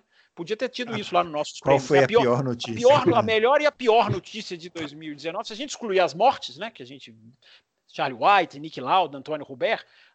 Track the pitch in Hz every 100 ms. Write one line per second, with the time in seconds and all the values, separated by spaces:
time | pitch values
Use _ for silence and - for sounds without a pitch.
0 | _ _ _ - 170 214 - - 233 214
1 | 202 175 175 151 151 - 139 135 127 139
2 | 131 226 120 123 135 120 - 117 240 285
3 | 254 233 214 220 233 294 294 - 247 226
4 | 214 196 - 214 - 175 175 165 151 147
5 | 156 147 156 185 226 220 277 - 226 185
6 | 170 151 240 - - 127 202 - 123 135
7 | - 113 113 131 _ _ _ _ _ -
8 | 143 117 160 202 165 143 156 - 127 185
9 | 160 139 131 156 139 131 185 208 - _
10 | _